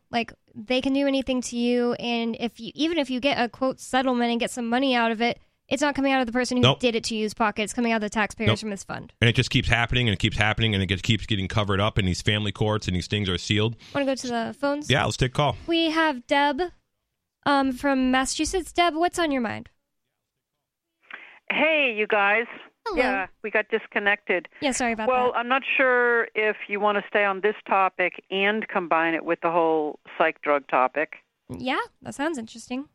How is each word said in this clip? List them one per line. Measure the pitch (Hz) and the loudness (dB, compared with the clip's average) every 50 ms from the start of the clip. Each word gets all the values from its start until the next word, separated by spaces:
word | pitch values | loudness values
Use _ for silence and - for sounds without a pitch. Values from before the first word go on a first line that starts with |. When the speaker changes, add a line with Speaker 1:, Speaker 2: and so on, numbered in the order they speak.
| _ _ | _ _
Speaker 1:
Like, | - 240 226 - - _ _ _ - | -4 -4 -4 -4 -8 _ _ _ -16
they | - 214 - 254 262 | -10 -4 -2 -2 0
can | 254 277 269 | 0 2 2
do | 277 285 277 | 2 2 2
anything | 269 269 262 - 262 254 233 | 2 0 0 -2 -2 -4 -4
to | - 240 240 | -4 -4 -2
you, | 240 240 247 247 240 240 240 | 0 2 2 2 2 0 -2
and | - - 240 240 233 233 233 226 - | -2 -4 -4 -2 -2 -2 -4 -4 -4
if | - 226 - - | -6 -6 -6 -8
you, | 226 202 - | -14 -10 -6
even | - 202 226 339 320 | -2 -2 0 0 0
if | 277 254 | -2 -2
you | 254 247 | -2 -2
get | 220 285 277 - | 0 0 0 0
a, | 240 226 | -2 -2
quote, | - - 262 262 - - | -2 -2 -2 -2 -2 -4
settlement | - - - 254 254 262 247 240 240 233 | -6 -2 0 0 2 2 2 2 2 0
and | 233 233 | 0 0
get | 240 - | -2 -4
some | - 254 233 233 | -4 -6 -4 -2
money | 233 247 277 269 247 | 0 2 2 2 2
out | 240 226 226 | 2 2 2
of | 226 208 | 0 0
it, | 240 240 - - - _ _ _ _ - | 0 -2 -2 -4 -10 _ _ _ _ -6
it's | 262 269 294 | -2 0 0
not | 285 277 | 0 0
coming | 277 269 277 | 2 2 2
out | 269 262 | 2 2
of | 254 | 2
the | 226 220 | 0 0
person | 254 247 - 254 247 | -2 0 0 2 4
who | 247 | 6
Speaker 2:
Nope. | 233 240 - | 6 6 4
Speaker 1:
did | 254 247 220 | 2 0 0
it | 226 226 | 0 -2
to | - 233 | -4 -4
you's | 214 214 214 - | -4 -4 -4 -2
pocket. | - 233 208 202 226 | 0 -2 0 0 -2
It's | 214 190 - | -4 -4 -2
coming | 254 233 233 | -2 0 0
out | 226 226 | 0 0
of | |
the | 208 202 | -2 -2
taxpayers | - 226 208 196 - - 226 208 | -2 -2 -2 -2 -2 -2 2 2
Speaker 2:
Nope. | 214 208 | 2 2
Speaker 1:
from | 220 214 | 0 -6
this | 202 190 - | -8 -10 -10
fund. | - - 123 - - - - | -12 -12 -12 -12 -12 -2 2
Speaker 2:
And | 117 117 | 4 4
it | 113 | 4
just | - 120 - | 4 2 2
keeps | - 131 - - | 2 0 2 2
happening, | 123 117 117 - 123 123 123 113 | 2 2 2 2 0 0 2 2
and | 98 | 0
it | - | 0
keeps | - 110 - | 0 0 2
happening, | - 104 107 110 - 113 110 104 | 2 2 2 2 2 0 2 2
and | 98 | 2
it | 95 87 | 0 0
gets, | 95 90 - | -2 -2 0
keeps | - 113 104 - - | 0 0 0 0 -2
getting | 110 98 95 90 | -4 -4 -4 -2
covered | - 113 104 95 101 95 | -2 -2 0 0 0 0
up, | 101 110 - - | 0 0 0 -2
and | 95 90 | -2 -2
these | 87 - - | -2 -2 0
family | - 107 104 107 101 | 0 0 0 -2 -4
courts | - - 110 107 107 107 - - | -4 -2 -2 0 0 -2 -2 -2
and | 90 | -4
these | 90 - | -4 -2
things | - 107 104 104 92 | -2 -2 -2 -2 -2
are | 90 85 | -2 -2
sealed. | - - 107 104 107 117 113 - - - - | -2 0 0 2 0 0 -2 -6 -12 -8 -4
Speaker 1:
Wanna | 285 277 269 | -4 -2 -2
go | 269 | -2
to | 247 - 247 | -4 -4 -6
the | 240 233 226 226 220 - | -4 -4 -4 -6 -6 -4
phones? | - 285 285 294 302 - | -4 -4 -2 -2 -2 0
Speaker 2:
Yeah, | 127 147 - | 0 2 2
let's | - - - | 0 -2 -2
take | 139 127 | -2 -2
a | - | 0
call. | - 147 139 - - - - | 0 0 0 0 -2 -4 -2
Speaker 1:
We | 339 330 330 320 | 0 0 0 0
have | 311 320 320 311 285 247 - | 0 0 0 0 0 -4 -4
Deb, | - 285 285 285 294 285 269 359 349 - _ _ _ _ _ _ _ _ _ _ _ _ _ - | -2 0 2 2 2 0 -2 -4 -6 -8 _ _ _ _ _ _ _ _ _ _ _ _ _ 0
um, | 277 285 277 269 269 | 2 2 2 2 0
from | 254 247 - 285 269 262 262 254 | -2 -2 0 0 2 2 2 2
Massachusetts. | 254 262 269 - - - 311 - - 381 302 - - | 2 2 0 0 -2 -2 -2 -2 -2 -2 -4 -2 0
Deb, | 349 349 339 294 | 2 2 2 2
what's | 311 349 359 - 359 | 2 0 0 0 0
on | 339 311 | 0 0
your | 277 262 | 0 0
mind? | 233 208 - - 240 - _ _ _ _ _ _ _ _ _ _ _ _ _ _ _ _ _ _ _ _ _ _ _ _ _ _ _ - - - - - - - _ - | -2 -4 -6 -8 -12 -16 _ _ _ _ _ _ _ _ _ _ _ _ _ _ _ _ _ _ _ _ _ _ _ _ _ _ _ -20 -20 -20 -20 -20 -20 -14 _ -4
Speaker 3:
Hey, | 196 208 285 320 320 302 285 247 220 208 | -2 2 2 2 4 2 2 2 0 0
you | 214 202 | 0 0
guys. | 226 208 196 202 208 220 226 - - - - - _ _ - 440 | 2 2 4 4 2 2 0 -4 -8 -16 -20 -20 _ _ -8 -4
Speaker 1:
Hello. | 403 294 | -2 0
Speaker 3:
Yeah, | 247 220 196 196 185 - - _ - | 0 0 0 -2 -4 -6 -10 _ -6
we | 214 | -2
got | - 220 208 - | -2 -2 0 0
disconnected. | - 208 - - - 226 208 202 208 202 _ - 196 175 165 - - - | -2 -4 -4 -4 -4 -2 0 0 0 0 _ -2 -2 -2 -2 -6 -8 -4
Speaker 1:
Yeah, | 294 277 | -2 -2
sorry | 240 - 262 233 226 | 0 0 0 -2 -2
about | 214 220 247 | -2 0 0
Speaker 3:
Well, | 254 254 247 247 - | 2 2 2 2 0
Speaker 1:
that. | 226 | 0
Speaker 3:
I'm | 233 240 | 0 0
not | 254 269 240 - - 285 | 0 0 0 0 2 2
sure | 269 254 247 247 240 240 240 233 226 - - | 4 4 4 4 4 4 2 2 0 -2 -2
if | 214 214 214 208 - - - | -2 0 0 0 -2 -6 -6
you | 202 202 | -4 0
wanna | 208 208 202 202 196 - | 0 2 2 0 -2 0
stay | - 214 208 | 0 2 2
on | 202 190 190 | 2 2 0
this | 175 214 208 - - - | 0 0 -2 -2 -2 0
topic | 220 190 190 185 - - 180 175 - - - - | 2 4 2 2 2 0 -2 -2 -2 -6 -10 -6
and | 185 190 196 202 214 220 208 - | -2 0 2 2 2 0 -2 -2
combine | - 202 175 156 170 160 165 165 165 | -4 -4 0 2 2 2 2 2 0
it | 156 - | -2 -2
with | 160 170 - | -2 -2 0
the | - 170 | 0 0
whole | 165 175 165 160 160 160 151 151 - - _ - - - | 2 2 2 2 2 2 0 -2 -6 -10 _ -6 -2 0
psych | 170 160 156 _ | 0 0 0 _
drug | - 147 147 143 135 - | 0 0 0 0 0 0
topic. | - 135 127 123 - 143 156 - - - _ _ _ _ _ - | 2 2 2 2 2 -2 -4 -4 -6 -14 _ _ _ _ _ -14
Speaker 1:
Yeah, | - - 247 254 277 370 480 453 _ _ | -12 -8 -4 -4 -2 -2 -4 -6 _ _
that | - - 220 | -16 -12 -8
sounds | - 277 330 330 254 | -4 -4 -4 -4 -6
interesting. | 226 220 - 226 - - 247 262 294 311 | -8 -10 -14 -16 -12 -8 -8 -8 -8 -10